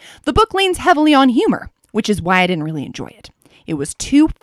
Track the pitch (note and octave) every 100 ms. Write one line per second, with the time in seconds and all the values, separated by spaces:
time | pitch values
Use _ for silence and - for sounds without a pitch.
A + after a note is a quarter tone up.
0 | - - - - A4 F#4+ F#4+ F4+ C4+ D4+
1 | D#4 C#4 C4 A#3+ G4+ - - _ _ G#3
2 | G#3 F3+ E3 F#3 F3+ E3+ D3+ D#3 C3 -
3 | - - - _ _ _ - D3+ D3 -
4 | - C#4+ D#4 -